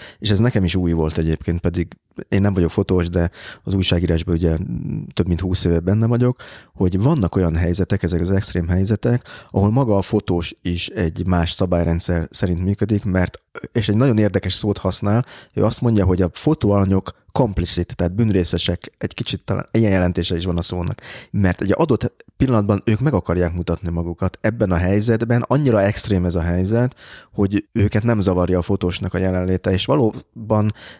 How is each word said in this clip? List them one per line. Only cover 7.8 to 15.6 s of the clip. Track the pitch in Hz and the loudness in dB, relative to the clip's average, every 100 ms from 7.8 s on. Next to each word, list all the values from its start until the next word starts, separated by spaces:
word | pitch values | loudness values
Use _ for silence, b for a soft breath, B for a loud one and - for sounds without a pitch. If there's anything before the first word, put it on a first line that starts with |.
| 90 98 | 0 -2
ezek | 85 85 | 0 -2
az | 87 | 0
extrém | 98 - 90 85 | 0 -2 -4 0
helyzetek, | 87 95 104 123 120 B B B | 0 0 0 0 0 B B B
ahol | - 101 | 0 2
maga | 117 131 98 | 2 2 2
a | |
fotós | 95 107 - 87 82 - | 2 0 0 -2 -4 -6
is | 87 87 - | -4 -4 -4
egy | - 85 92 90 | -4 -2 -2 0
más | 90 82 | 0 0
szabályrendszer | - 92 87 85 85 - 85 80 | -2 0 2 2 0 -2 -2 -4
szerint | - 92 85 | -4 -2 0
működik, | 90 98 101 104 | -2 -2 0 0
mert, | 101 92 87 - _ - - | 0 0 0 -4 _ -16 -6
és | 117 107 | -2 0
egy | 104 | 2
nagyon | 139 107 | 4 4
érdekes | 107 95 98 | 2 0 -2
szót | - 104 101 | -2 -4 -2
használ, | 95 - 101 110 B B B | -4 -2 0 0 B B B
ő | - | -2